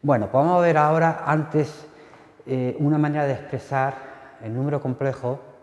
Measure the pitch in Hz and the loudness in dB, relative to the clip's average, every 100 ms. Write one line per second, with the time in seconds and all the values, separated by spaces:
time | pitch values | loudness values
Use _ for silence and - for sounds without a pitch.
0 | 143 131 101 131 156 180 175 156 151 160 | 2 2 2 2 4 4 4 4 4 4
1 | 165 160 - 156 151 151 143 - - - | 2 0 0 0 0 0 -2 -6 -20 -20
2 | - - - _ - 131 127 139 147 151 | -20 -20 -20 _ -6 -2 -2 0 2 2
3 | 147 147 143 127 - 135 - 135 135 - | 2 0 0 -2 -6 -10 -4 -2 -2 -4
4 | - - - - 113 117 139 143 139 127 | -16 -20 -20 -16 -8 -4 -2 -2 -4 -4
5 | 139 131 120 139 - - | -4 -4 -6 -6 -10 -20